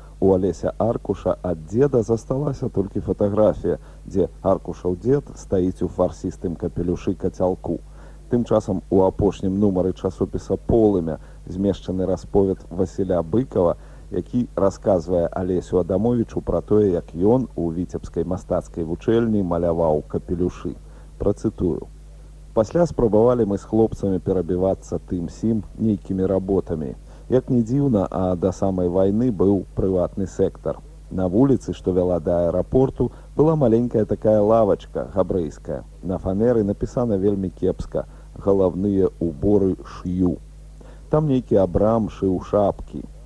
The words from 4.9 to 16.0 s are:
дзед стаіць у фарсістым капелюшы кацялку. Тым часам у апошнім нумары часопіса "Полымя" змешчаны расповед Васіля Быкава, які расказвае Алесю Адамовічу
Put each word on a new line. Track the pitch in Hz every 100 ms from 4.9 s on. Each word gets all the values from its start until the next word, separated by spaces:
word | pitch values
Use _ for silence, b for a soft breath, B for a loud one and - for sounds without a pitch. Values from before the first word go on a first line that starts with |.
| 87
дзед | 107 143 - -
стаіць | - 98 92 - 92
у |
фарсістым | - 90 - 92 - 92 80
капелюшы | 87 - 87 82 -
кацялку. | 92 90 - 92 90 - 82 B B B B -
Тым | 123 110
часам | 107 - 92 -
у | 95 95
апошнім | - 101 - 95 95
нумары | 104 92 92
часопіса | - 95 - 98 92 - 98
"Полымя" | - 120 107 98 80 76 B B -
змешчаны | 92 101 92 - 92 92
расповед | 90 - 101 98 92 -
Васіля | 85 92 - 92 87
Быкава, | 82 90 135 104 85 - B B B
які | 90 - 123 - -
расказвае | 95 - 110 92 80 90 82
Алесю | - 92 90 - 92
Адамовічу | 85 95